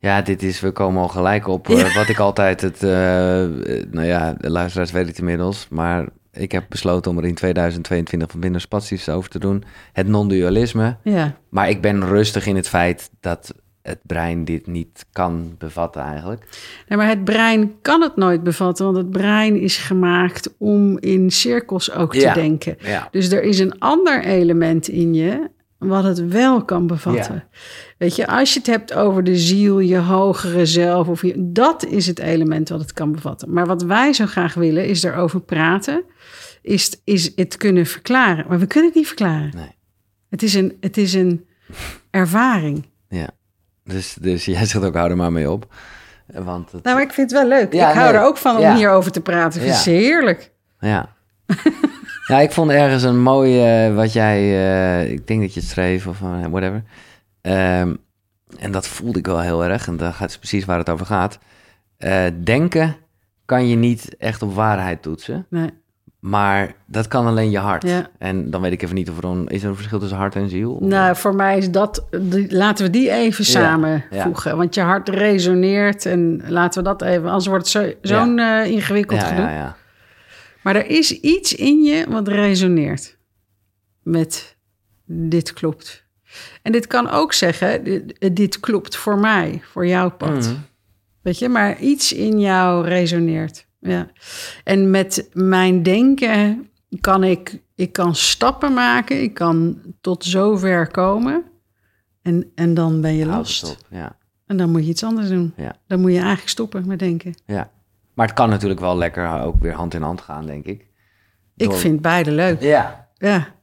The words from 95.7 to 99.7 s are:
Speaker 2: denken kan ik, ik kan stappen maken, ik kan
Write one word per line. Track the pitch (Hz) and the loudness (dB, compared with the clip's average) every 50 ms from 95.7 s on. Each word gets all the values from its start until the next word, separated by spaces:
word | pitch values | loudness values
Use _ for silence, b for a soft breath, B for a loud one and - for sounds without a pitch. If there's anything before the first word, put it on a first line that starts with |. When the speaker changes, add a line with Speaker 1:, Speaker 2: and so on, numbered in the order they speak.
| 180 185 165 | 2 2 2
Speaker 2:
denken | 185 185 214 247 269 277 269 247 226 220 208 208 208 208 240 277 - _ _ _ _ - - | 2 2 4 4 4 4 2 2 0 2 2 2 2 0 -2 -6 -14 _ _ _ _ -14 -6
kan | - 202 190 190 190 | 0 0 2 4 4
ik, | 185 180 175 180 - - - _ _ _ | 2 2 0 -2 -14 -16 -18 _ _ _
ik | - 185 175 - | -6 -6 -4 -2
kan | - 180 175 165 | -2 0 0 0
stappen | - - - - - - 247 262 - - 285 269 | 0 0 -2 0 2 0 0 0 0 -2 0 0
maken, | 247 247 240 240 247 240 - 269 269 269 | 2 2 2 2 0 0 -2 -2 -2 -2
ik | 220 - | -4 -4
kan | - 175 170 165 165 165 170 | -2 0 2 2 2 2 0